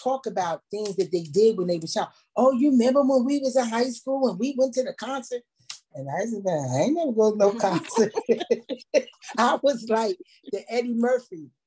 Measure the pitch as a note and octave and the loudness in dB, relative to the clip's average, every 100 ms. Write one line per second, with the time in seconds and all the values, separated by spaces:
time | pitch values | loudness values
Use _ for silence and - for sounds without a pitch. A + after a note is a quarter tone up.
0 | B3+ C4 D#3+ F#3+ F3 D#3+ _ G3+ G#3+ F#3 | -4 -4 -4 -4 -4 -6 _ -8 -4 -4
1 | E3 F3 D#3+ E3+ A3 F#3 F3 E3+ D#3+ G#3+ | -2 -4 0 4 4 4 -2 -4 -4 -6
2 | E3+ _ _ - B3+ B3 D4 B3+ B3 C#4 | -6 _ _ 2 4 4 4 4 4 4
3 | C4+ C4 B3+ C#4+ C4 B3+ A#3 A3+ B3+ A#3 | 4 2 2 0 0 0 0 0 -2 -4
4 | C4 C4+ B3+ F3+ C4 C4 C4 B3+ A3+ - | -6 0 0 0 -4 0 -2 -2 -6 -8
5 | A3+ C#4 - A#3+ - _ - - _ C3+ | -8 -8 -8 -12 -12 _ -20 -20 _ -14
6 | C#3 D#3+ A#3 G#3 F#3+ D#3 C3 B2+ B3+ E4+ | -8 -6 -4 -4 -2 -2 0 0 0 0
7 | D#4 A3 G#3+ G#3 G3+ A#3 G3 E3+ - - | 0 2 2 4 2 4 0 0 0 0
8 | A3 - - A#3 - A3+ - B3 - C#4+ | 0 0 0 0 0 -4 -4 -12 -2 0
9 | - _ - - A#3+ D4 C#4 A#3 A3+ A3 | 0 _ -6 0 2 2 0 0 -2 0
10 | A3 F3+ - _ - G3 - A#3 A#3+ A3+ | 0 -4 -12 _ -10 -10 -4 -4 -2 0
11 | A#3+ B3+ - E3+ C3+ _ | 0 0 -4 -18 -18 _